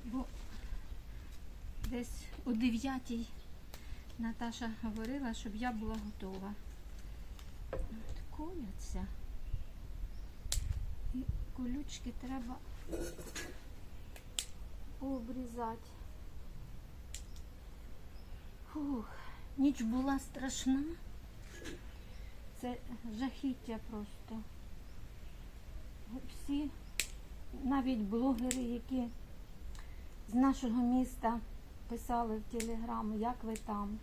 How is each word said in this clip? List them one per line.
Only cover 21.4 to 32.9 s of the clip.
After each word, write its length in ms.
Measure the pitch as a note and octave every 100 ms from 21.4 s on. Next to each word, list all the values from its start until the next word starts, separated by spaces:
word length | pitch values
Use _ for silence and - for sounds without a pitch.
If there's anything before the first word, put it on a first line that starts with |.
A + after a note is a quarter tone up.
| - - - - - - - - - - - -
Це 160 | B3 B3+ - A#3 A#3 G#3+
жахіття 600 | C4 - C#4 B3+ - A3 -
просто. 520 | G#3+ G#3 - - A3 A3 - - - - - - - - - - - - - - - - B3 C4
Всі, 420 | - - C#4+ D4 - - - - - - - - -
навіть 360 | C4 C#4 B3+ A#3+
блогери, 640 | G3+ A#3 C4 A#3 B3 B3+
які 460 | A#3+ A#3+ - B3+ A#3 - - - - - - - - - - - -
з 60 |
нашого 480 | A#3 C4+ C4+ B3 A#3+
міста 580 | A#3+ B3+ B3+ - A3+ A3+ - - - - -
писали 480 | A#3 - A#3+ A#3 G#3+
в 180 | G#3+
Telegram, 640 | A#3 A3+ A3+ A3+